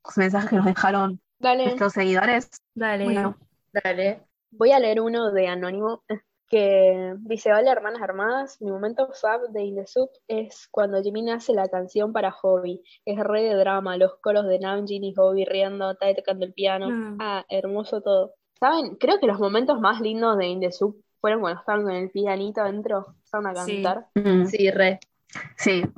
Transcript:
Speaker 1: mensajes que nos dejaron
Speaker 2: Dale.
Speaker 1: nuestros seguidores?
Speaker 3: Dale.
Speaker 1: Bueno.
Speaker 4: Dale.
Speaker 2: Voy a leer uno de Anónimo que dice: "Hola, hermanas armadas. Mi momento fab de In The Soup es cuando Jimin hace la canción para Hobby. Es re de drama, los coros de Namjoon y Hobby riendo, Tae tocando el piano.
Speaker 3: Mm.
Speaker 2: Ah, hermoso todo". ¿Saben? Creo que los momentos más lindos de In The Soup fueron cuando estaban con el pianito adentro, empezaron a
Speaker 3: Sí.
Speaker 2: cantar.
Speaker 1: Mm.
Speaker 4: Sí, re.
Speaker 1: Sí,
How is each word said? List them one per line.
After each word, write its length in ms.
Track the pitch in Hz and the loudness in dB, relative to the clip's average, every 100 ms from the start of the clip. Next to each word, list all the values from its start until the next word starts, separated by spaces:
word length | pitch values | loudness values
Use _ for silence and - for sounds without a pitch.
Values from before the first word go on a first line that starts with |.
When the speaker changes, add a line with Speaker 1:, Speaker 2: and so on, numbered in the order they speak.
| - - | -6 0
Speaker 1:
mensajes 340 | 190 202 214 | 0 0 0
que 60 | 202 | 2
nos 100 | 190 | 2
dejaron 560 | 190 190 202 190 185 - _ | 2 2 2 0 -4 -14 _
Speaker 2:
Dale. 280 | 254 254 254 | 0 2 0
Speaker 1:
nuestros 280 | 247 202 | 0 0
seguidores? 560 | 202 190 185 214 240 247 - _ | 0 2 2 2 0 -2 -14 _
Speaker 3:
Dale. 300 | 226 220 202 | -6 -4 -2
Speaker 1:
Bueno. 340 | 214 202 196 196 _ _ _ | 0 0 -2 -6 _ _ _
Speaker 4:
Dale. 520 | 202 190 180 196 214 _ _ _ | -4 -2 -2 -2 -4 _ _ _
Speaker 2:
Voy 220 | 220 254 | 2 6
a 80 | 277 | 6
leer 220 | 226 220 | 4 2
uno 300 | 226 233 226 | 0 0 0
de 160 | 196 180 | 2 0
Anónimo 560 | 180 180 196 214 226 _ 214 - _ _ | -2 -4 -4 -4 -6 _ -10 -10 _ _
que 680 | 220 202 196 190 185 185 196 | 2 4 6 6 4 -2 -8
dice: 340 | 220 226 226 | -8 -4 2
"Hola, 180 | 214 262 | 4 4
hermanas 300 | 254 208 233 | 2 -2 -6
armadas. 560 | 196 190 214 254 269 - | -6 -4 -2 -2 -6 -8
Mi 120 | 202 | -8
momento 360 | 196 208 233 262 - | -6 -4 -2 -4 -2
fab 280 | 214 233 240 | -2 0 -2
de 100 | 214 202 | -6 -6
In 100 | 196 | -6
The 100 | 196 | -4
Soup 240 | 247 262 - - | -2 -2 -4 -8
es 400 | 220 220 - - | -6 -6 -14 -6
cuando 280 | - 202 196 | -2 0 0
Jimin 260 | 202 214 233 | -2 -4 -4
hace 240 | 233 226 | -4 0
la 140 | 214 190 | 0 0
canción 420 | 185 185 208 214 | -4 -4 -2 -2
para 200 | 220 190 | -2 -2
Hobby. 500 | 185 190 185 180 180 - - - | -2 0 2 0 -8 -14 -14 -8
Es 140 | 202 | -4
re 240 | 208 214 | -2 0
de 100 | 226 | 2
drama, 440 | 196 190 196 190 180 | 2 2 0 -2 0
los 180 | 185 - | 0 0
coros 280 | 214 202 196 | 0 0 2
de 100 | 185 | 0
Namjoon 460 | 190 202 202 202 | 0 -4 -4 -6
y 100 | 196 | -4
Hobby 320 | 190 190 190 190 | 2 4 4 0
riendo, 480 | 190 196 196 190 190 | 0 0 -2 -6 -2
Tae 200 | 196 196 | 0 0
tocando 280 | - 190 185 | -2 -4 -6
el 60 | |
piano. 360 | 190 190 190 247 | -2 -2 0 -4
Speaker 3:
Mm. 280 | 233 214 208 | -6 -6 -8
Speaker 2:
Ah, 240 | 214 196 - | -6 -6 -4
hermoso 520 | 196 190 202 214 214 | -4 -4 -4 -4 -4
todo". 320 | 208 190 190 - _ _ | 2 2 2 -6 _ _
¿Saben? 360 | 254 320 233 - | 2 2 -2 -2
Creo 240 | 247 392 | 2 4
que 80 | 254 | 2
los 120 | 196 | 2
momentos 400 | 202 214 262 262 | 0 2 2 2
más 220 | 202 226 | 2 0
lindos 380 | 220 220 226 202 | -2 0 2 2
de 80 | 180 | 0
In 120 | 185 | -2
The 120 | 180 | -4
Soup 280 | 175 202 208 _ _ | -2 -4 -4 _ _
fueron 200 | 214 220 | -2 0
cuando 180 | 185 175 | -2 -4
estaban 240 | - 208 | -2 -2
con 80 | 202 | -2
el 180 | 180 185 | -4 -4
pianito 520 | 196 202 190 202 214 | -2 -2 -2 -4 -2
adentro, 460 | 202 208 214 202 196 | -4 -4 -4 -4 -6
empezaron 380 | _ _ 214 202 | _ _ -6 -6
a 180 | 180 180 | -6 -6
Speaker 3:
Sí. 180 | 202 | -4
Speaker 2:
cantar. 240 | 190 202 - 202 | -2 -4 -4 -2
Speaker 1:
Mm. 300 | 202 185 185 | 2 4 2
Speaker 4:
Sí, 260 | 196 196 | 2 2
re. 280 | 190 185 190 - _ _ - - - | 4 2 0 -10 _ _ -18 -18 -4
Speaker 1:
Sí, 260 | 202 180 185 | 0 0 -2